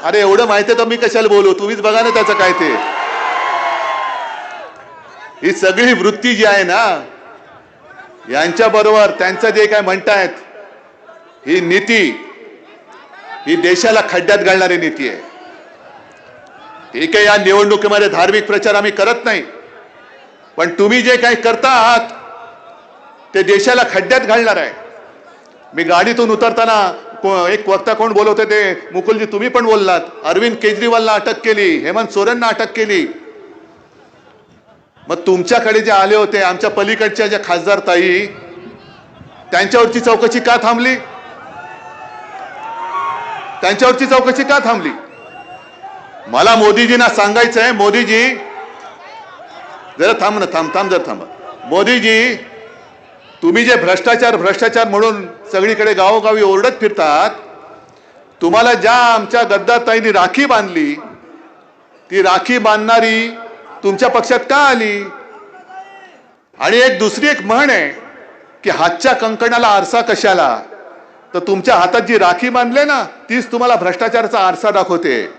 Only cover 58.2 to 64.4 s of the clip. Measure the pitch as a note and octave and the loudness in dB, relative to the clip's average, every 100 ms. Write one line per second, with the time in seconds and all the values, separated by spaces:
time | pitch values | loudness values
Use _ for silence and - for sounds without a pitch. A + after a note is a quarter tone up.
58.2 | - _ E3+ G#3 A#3+ A3+ G#3 B3 A#3+ A3+ | -20 _ 0 2 2 2 2 4 4 2
59.2 | G3+ A#3+ A#3 G3+ F#3 A#3+ A#3+ A3+ A3 F#3+ | 0 -2 0 0 2 0 2 0 2 2
60.2 | F3+ G#3+ C#4 A3+ G3+ E3 D3 D3+ - - | 2 0 2 0 0 -4 -4 -6 -14 -20
61.2 | - - - _ _ _ _ _ _ F#3+ | -20 -20 -20 _ _ _ _ _ _ 0
62.2 | F#3 F#3 - B3 G#3+ G#3+ G#3+ A#3 A3+ A3 | 2 0 0 0 2 0 2 2 2 0
63.2 | A3+ A#3 - - - - G3 G3 B3+ A#3+ | -4 -10 -18 -20 -20 -6 -4 0 0 0
64.2 | - B3 | 0 -2